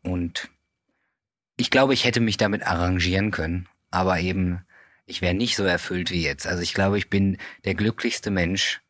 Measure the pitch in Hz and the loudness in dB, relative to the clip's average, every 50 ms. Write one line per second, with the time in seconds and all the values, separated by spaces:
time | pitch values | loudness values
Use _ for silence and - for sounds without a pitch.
0 | _ 92 90 90 87 85 - - - - _ _ _ _ _ _ _ _ _ _ | _ -4 -2 -2 -2 -4 -6 -8 -12 -12 _ _ _ _ _ _ _ _ _ _
1 | _ _ _ _ _ _ _ _ _ _ _ - 123 - - 135 135 135 135 120 | _ _ _ _ _ _ _ _ _ _ _ -6 -4 2 4 4 6 6 4 2
2 | - 123 113 123 117 110 101 - 110 101 101 104 - - 92 85 87 90 90 90 | 2 2 2 2 2 2 2 2 2 2 2 0 0 -2 0 2 2 2 2 2
3 | 87 90 90 95 101 107 104 - 82 80 85 90 87 - _ _ _ _ - 90 | 2 2 2 2 0 0 -2 -2 -4 -2 -4 -4 -6 -10 _ _ _ _ -2 0
4 | 92 92 92 85 90 92 92 95 92 90 90 90 - _ _ - - _ _ _ | 2 2 2 0 0 -2 0 0 0 0 -2 -4 -8 _ _ -20 -20 _ _ _
5 | _ - - - - 90 87 95 120 117 - - 101 92 87 87 - - 92 90 | _ -14 -8 -2 0 0 2 2 0 0 0 0 2 2 2 0 -2 -4 -4 -4
6 | 87 - 92 87 - 147 - - - - - 90 87 - - 98 98 98 101 104 | -4 -2 -2 -2 -2 -2 -4 -4 -4 -4 -4 -4 -4 -4 -2 0 0 2 2 0
7 | 95 - - 101 98 98 90 - - - - - _ 92 92 85 104 110 117 - | -2 0 2 2 2 2 0 -2 -8 -16 -18 -8 _ -4 -2 0 0 -2 -2 -2
8 | - 120 - - - 107 101 92 87 85 92 95 - - - - _ | -4 -4 -4 -4 -4 -2 0 0 0 0 0 0 -2 -2 -4 -6 _